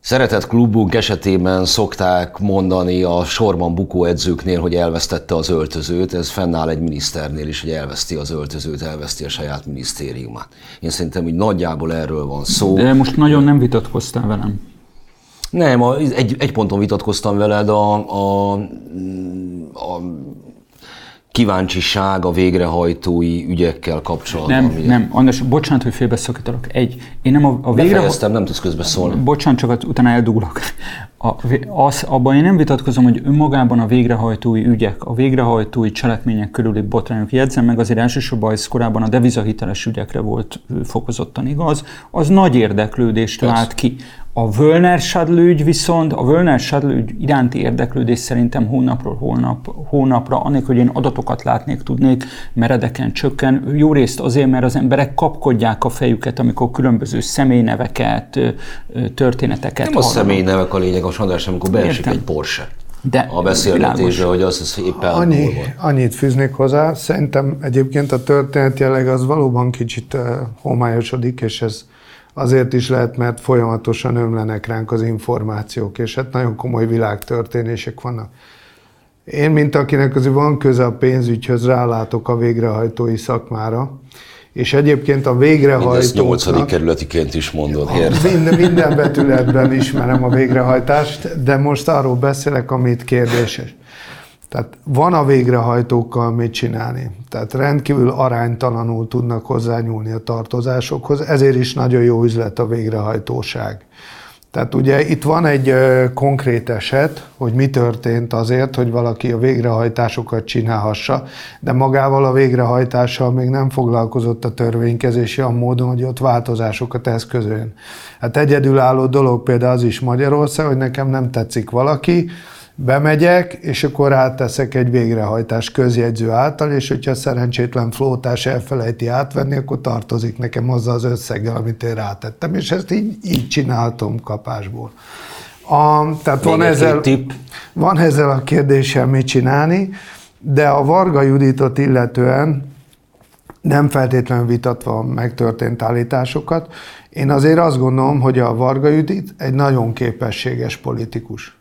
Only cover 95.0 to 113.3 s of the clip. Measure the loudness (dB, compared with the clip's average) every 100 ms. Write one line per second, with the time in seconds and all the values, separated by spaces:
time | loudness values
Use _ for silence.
95 | 4 4 4 4 4 2 2 0 2 0
96 | 0 -2 -2 0 -2 -2 -4 -4 -6 -8
97 | -10 -12 -12 -10 -6 -2 0 0 0 2
98 | 2 2 0 0 -2 -2 -2 -2 -2 -4
99 | -2 -2 -2 -4 -2 -2 -2 -2 -4 -6
100 | -6 -8 -6 -6 -4 -4 -2 -2 -4 -8
101 | -2 -2 0 4 4 4 0 0 2 4
102 | 4 4 2 2 -4 -2 -2 -2 -2 -2
103 | -2 -4 -4 -6 -6 -8 -8 -10 _ -20
104 | -20 -20 -20 -20 _ -4 -2 0 4 4
105 | 2 0 2 2 2 2 4 4 4 4
106 | 2 0 0 0 0 -2 -2 -6 -2 0
107 | 0 -2 -18 _ -2 0 2 2 0 0
108 | -2 -2 -2 -4 0 0 0 -2 -2 0
109 | -2 -2 -4 0 2 2 0 0 0 0
110 | -2 -2 -6 -6 -4 -4 -2 -2 -2 -4
111 | -2 -4 -4 -16 -20 -10 -2 0 2 2
112 | 2 4 4 4 4 4 2 2 0 0
113 | 0 0 0